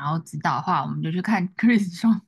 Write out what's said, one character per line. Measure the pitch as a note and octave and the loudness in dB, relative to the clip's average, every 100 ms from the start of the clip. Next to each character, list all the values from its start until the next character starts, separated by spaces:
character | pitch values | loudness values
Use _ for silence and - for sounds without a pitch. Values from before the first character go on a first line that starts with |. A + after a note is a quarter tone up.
要 | C#3+ D#3+ | -4 -4
知 | D#3+ D3+ | -4 -6
道 | D#3+ | -2
的 | C3 | -2
话， | E3 E3 | 0 -2
我 | D3 | -2
们 | D3 | -4
就 | D#3 | -4
去 | F3 | -4
看 | F#3 G#3+ F3+ - | 0 0 -2 0
Chris | A3+ A#3 F#3+ | 4 4 2
兄 | F3 A3+ G3 | 0 2 2